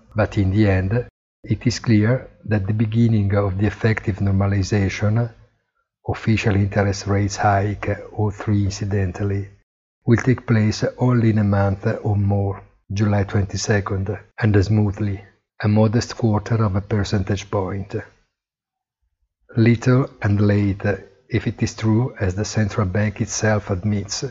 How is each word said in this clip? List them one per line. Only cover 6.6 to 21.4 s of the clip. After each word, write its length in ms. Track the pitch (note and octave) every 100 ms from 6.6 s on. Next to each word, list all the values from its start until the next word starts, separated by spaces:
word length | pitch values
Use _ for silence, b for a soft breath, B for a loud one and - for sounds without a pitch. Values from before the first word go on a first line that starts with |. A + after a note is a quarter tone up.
| G2+ G#2+ G2+ G2 G2
rates 280 | G2+ G2+ -
hike 540 | G#2 G2 G#2 G2+ - G2+ -
or 200 | - G#2+
three 340 | - - G#2 G2
incidentally, 840 | - G#2 G2+ F#2 - G2+ G2 G2 - _ _ _ _ -
will 120 | A2+
take 280 | - A#2+ -
place 380 | A2 G#2+ - - -
only 320 | B2+ B2 A2
in 80 | G#2+
a 40 |
month 440 | G2+ G2+ G2+ G2 A2+ -
or 120 | G#2 G2+
more, 460 | G2+ G2+ G2 G2 - _ -
July 300 | G2 G#2 G2+
twenty-second, 920 | G2 G#2 F#2+ G2 - G#2 G2 G2 G2 - - -
and 260 | A2 G2+
smoothly, 560 | G2 G#2+ G#2 F#2+ G#2 F#2+ - _ _ _
a 40 | G#2+
modest 480 | G#2+ A2 A2+ - -
quarter 480 | A2+ G#2 - A2+
of 120 | G#2+ F#2+
a 60 |
percentage 680 | - G#2+ G2 G#2 F#2+ G2 -
point. 460 | G#2 F2+ G2 F#2+ G#2+ - _ _ _ _ _ _ _ _ _ _ _ _ _ _ A#2+
Little 540 | A2+ A#2 B2+ B2+ C#3 -
and 180 | G2+ G2+
late, 440 | G#2 G#2 G2+ F#2+ G#2 - - _ _
if 200 | A2